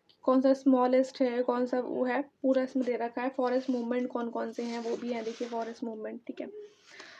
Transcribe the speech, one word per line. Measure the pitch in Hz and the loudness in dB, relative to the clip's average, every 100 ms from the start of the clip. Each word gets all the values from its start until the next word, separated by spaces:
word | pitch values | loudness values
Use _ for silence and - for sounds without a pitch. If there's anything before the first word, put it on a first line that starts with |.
| _ _ | _ _
कौन | - 262 | 2 4
सा | 269 | 6
स्मॉलेस्ट | 269 269 254 247 254 262 - | 4 6 6 6 4 4 0
है, | 247 240 | 0 0
कौन | 247 247 247 | 0 0 0
सा | 254 | -2
वो | 240 247 254 | -2 -2 0
है, | 247 | 0
पूरा | 285 _ 262 262 | -4 _ 2 2
इसमें | 254 262 247 | 2 0 0
दे | 226 | -2
रखा | 233 240 | -2 -4
है। | 254 | -4
फॉरेस्ट | 262 247 254 262 | -2 0 0 0
मूवमेंट | 247 233 247 247 | -2 0 -2 -2
कौन | 240 233 | -4 -4
कौन | 233 226 | -4 -6
से | 226 | -6
हैं | 233 233 | -6 -4
वो | 233 233 | -4 -4
भी | 240 | -4
हैं, | 233 | -4
देखिए | 220 226 240 | -6 -6 -6
फॉरेस्ट | 233 226 233 | -6 -6 -8
मूवमेंट, | 233 220 214 233 - | -8 -8 -10 -10 -10
ठीक | - | -10
है। | - 415 415 _ - - - | -10 -12 -18 _ -20 -20 -20